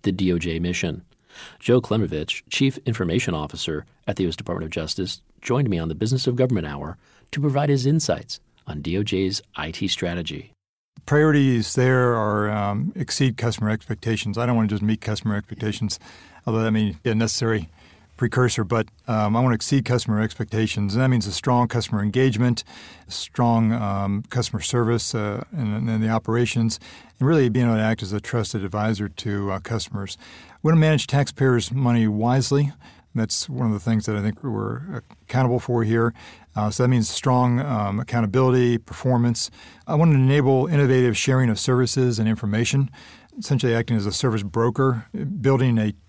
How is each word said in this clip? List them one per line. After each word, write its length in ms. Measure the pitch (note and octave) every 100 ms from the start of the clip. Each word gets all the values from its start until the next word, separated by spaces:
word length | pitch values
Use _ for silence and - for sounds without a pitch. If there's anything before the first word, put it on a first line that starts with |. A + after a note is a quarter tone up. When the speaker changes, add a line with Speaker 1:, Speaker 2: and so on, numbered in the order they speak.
Speaker 1:
the 100 | G2+
D 200 | F#2 F#2
O 60 | F2
J 200 | E2+ E2
mission. 460 | F2 F2+ E2+ - - _ _ - - -
Joe 240 | - B2
Klimavitch, 600 | - A2 F#2+ D#2 - - _
Chief 300 | - C3+ - -
Information 480 | A2 F2+ B2 G#2+
Officer 500 | E2 D2+ - - D2+ - _ -
at 100 | G2
the 60 |
U 80 | F2+
S 60 | E2
Department 280 | - E2+
of 80 | D#2+
Justice, 480 | E2+ D#2+ - F2+ - _ _
joined 260 | - B2 C3
me 100 | F2
on 100 | E2
the 60 |
Business 320 | D#2+ A2 C3 -
of 100 | A#2+
Government 300 | B2+ A2 D#2
Hour 300 | C#2+ D2 - _ _ _
to 100 | -
provide 280 | D3 C#3 D3
his 180 | C#3 C3
insights 540 | D#3 - - - - _ _ -
on 160 | D2+
D 160 | D#2 F#2
O 40 |
J's 380 | G#2+ F#2+ F#2+ G2 -
I 160 | - D#2
T 160 | E2 G2
strategy. 640 | - F2 F2 D#2+ C#2+ - _ _ _ _ - -
Speaker 2:
Priorities 680 | D3 D#3 D3 C3+ A#2+ G#2+
there 400 | - B2+ B2+ B2
are, 360 | A#2 G#2+ G#2+ G#2
um, 420 | G#2+ G#2 G#2 D#3 G3
exceed 400 | C3 - C3+ -
customer 340 | A#2+ - A2
expectations. 680 | A2 - G#2+ A2+ G#2+ G#2+ G2+
I 100 | B2
don't 100 | A#2+
want 120 | G#2+
to 40 |
just 80 | G#2
meet 180 | G#2 A2
customer 360 | - G#2 A2+ G#2
expectations, 640 | - - G#2+ G2+ G#2 - - - - - -
although 160 | A2
that 100 | A2
may 240 | G#2+ G#2+ E2
be 80 | B2
a 40 |
necessary 560 | A2 A2+ - A2+ A2 D#2+ - - - _ -
precursor, 480 | A#2+ - B2 -
but, 220 | G2 A#2 G#2 _ -
um, 260 | A2 G#2
I 60 | A2+
want 120 | B2+
to 20 |
exceed 320 | A2+ - C#3 A2
customer 340 | A#2+ - G#2+
expectations. 720 | A2 - A2 A2 A2 - G2+
And 80 | G#2+
that 60 | C3
means 180 | B2 G2+
a 60 |
strong 360 | - - B2 A#2+
customer 340 | A#2+ - A2
engagement, 600 | G#2 B2+ C3 G#2+ B2 A2+ - - - - -
strong, 640 | - - - A#2+ A2+ A2
um, 520 | A#2 G#2 G2 G2 G2+ -
customer 320 | C3 A2+ G#2
service, 540 | - B2 A#2 A#2 -
uh, 300 | A#2 G#2 G2+ - F3+
and, 320 | A2+ G#2+ A#2
and 140 | A2
the 80 | A2
operations, 680 | A2+ A2 A#2 A#2+ A#2+ A2+ - - - - _
and 80 | C3+
really 220 | D#3+ B2+
being 160 | A2
able 120 | A#2+ A2
to 40 |
act 220 | A2 A2+
as 100 | F#2+
a 80 | G#2
trusted 420 | - A#2+ G#2 G#2+
advisor 460 | F#2+ G#2 A2 G#2 G#2
to, 440 | - G#2+ G2+ G2
uh, 80 | F#2+
customers. 580 | - A2+ - G2+ G2 - - - - -
We 60 | D#3
want 80 | D#3+
to 40 |
manage 260 | D#3 D#3 -
taxpayers' 680 | C#3+ C3+ - C3+ A#2+ -
money 340 | B2+ B2 A#2 A2
wisely. 640 | G#2 A#2 C3 B2+ C#3+ C#3+ - - - _
That's 340 | A#2 A2 - -
one 180 | B2+ A#2+
of 60 |
the 80 | G#2
things 240 | A#2+ A2
that 120 | G#2 G#2
I 40 |
think 240 | G#2 G#2
we're 580 | C#3 G#2 G#2 A#2 E3+ B2 - -
accountable 360 | - B2+ B2+ B2
for 240 | - A#2+
here. 300 | A2 A2+ A#2 - - - -
Uh, 140 | - G#2+
so 140 | G#2+
that 60 | B2
means 200 | B2+ G#2+
strong, 500 | - C#3 B2+ B2 A#2+
um, 400 | C#3+ A2+ G2+ G2+
accountability, 760 | A2+ A#2+ G#2+ A#2 C3 B2+ B2 A#2
performance. 720 | - - B2+ B2 A#2+ A#2 - - - - -
I 80 |
want 180 | D3 E3
to 60 | C#3+
enable 480 | C3 C#3+ C3+ C3+ D#3
innovative 500 | D3+ C#3 C3 B2 G#2
sharing 320 | - C3 B2
of 100 | G#2+
services 600 | - B2+ B2 - B2+ A2+
and 100 | A2
information, 640 | G#2+ G#2 G#2+ A2+ C#3 C3+ - - - - -
essentially 360 | - C3+ B2+
acting 220 | A#2 A2+ A#2
as 80 |
a 80 | G2+
service 300 | - C3 A2
broker, 640 | G2 A2+ A#2 A2+ C3+ A#2+ - - C#3+ F#3+
building 380 | C3 C3+ B2+ A#2
a 160 | G#2+ G#2